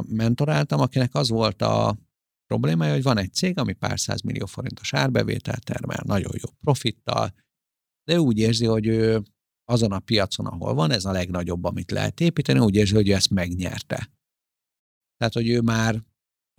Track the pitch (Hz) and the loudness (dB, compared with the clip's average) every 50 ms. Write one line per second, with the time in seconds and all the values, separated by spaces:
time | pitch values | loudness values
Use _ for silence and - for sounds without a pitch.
0 | - - 110 110 113 117 120 - 147 151 151 147 147 - 151 147 131 127 - 135 | -2 -4 -2 0 2 2 2 2 0 0 2 0 0 0 0 0 0 2 2 0
1 | 127 123 - 147 143 113 113 113 110 107 - - 113 110 110 110 110 110 107 - | 0 0 0 -2 -2 0 0 2 0 0 0 0 0 2 2 2 2 2 0 -2
2 | - _ _ _ _ _ _ _ _ - 117 113 127 147 165 165 156 151 147 139 | -8 _ _ _ _ _ _ _ _ -4 -2 0 0 0 2 2 2 0 0 0
3 | 131 139 120 104 95 95 - - 185 185 180 - 120 107 - - - 104 - - | 2 2 2 2 0 -4 -4 -2 -2 -2 -2 -2 -2 -4 -4 -4 -4 -4 -4 -4
4 | - - - - - - - - 107 - - - 127 - - - - - - 143 | -4 -4 -4 -4 -4 -4 -4 -4 -6 -8 -8 -10 -10 -10 -10 -10 -8 -4 0 2
5 | 139 131 120 113 107 110 - - - - - - - - - - - - - - | 2 2 2 2 0 0 -2 -4 -4 -6 -6 -6 -6 -8 -8 -8 -6 -6 -8 -6
6 | - - 104 95 - - - - - - _ _ - 151 135 - - 117 - _ | -2 0 0 0 0 -2 -6 -8 -10 -10 _ _ 0 0 0 0 0 -4 -6 _
7 | - - 117 113 110 101 - _ _ _ _ _ _ _ _ _ _ _ _ _ | -6 -4 -2 -2 -2 -2 -6 _ _ _ _ _ _ _ _ _ _ _ _ _
8 | - 147 170 175 156 123 107 107 110 113 117 113 120 113 110 110 107 113 113 113 | -4 0 2 2 4 4 4 4 2 2 2 2 2 2 2 2 2 2 2 2
9 | 110 113 110 110 104 _ _ _ _ _ _ _ _ - 123 113 113 104 98 95 | 2 2 2 0 -2 _ _ _ _ _ _ _ _ -2 2 2 2 2 0 -2
10 | - - 117 101 95 - - - 107 - - 85 - 110 117 147 160 151 127 101 | -2 0 0 0 0 0 -4 -8 -8 -8 -8 -6 -4 -2 0 0 2 0 0 0
11 | 90 98 95 90 87 90 90 87 87 87 87 87 90 87 - 90 87 - 98 101 | 0 -2 -2 -2 -2 -2 -4 -4 -2 -2 -4 -2 -4 -4 -4 -4 -6 -4 -4 -2
12 | 104 104 - - 165 170 165 151 - - 131 135 120 104 95 104 104 95 104 107 | -2 -4 -2 0 0 0 0 0 0 2 4 4 4 4 4 4 4 4 4 4
13 | 101 98 98 92 - - - 92 90 87 87 90 90 87 90 - - - - - | 4 4 2 2 2 2 2 0 0 -2 -2 -4 -4 -4 -6 -8 -8 -6 -6 -6
14 | - - _ _ _ _ _ _ _ _ _ _ _ _ _ _ _ _ _ _ | -6 -10 _ _ _ _ _ _ _ _ _ _ _ _ _ _ _ _ _ _
15 | _ _ _ - 117 110 - 117 117 117 120 120 117 117 113 110 113 113 110 113 | _ _ _ -4 -4 -2 0 0 0 2 2 2 2 2 2 2 0 0 0 -2
16 | - _ _ _ _ _ _ _ _ _ _ | -6 _ _ _ _ _ _ _ _ _ _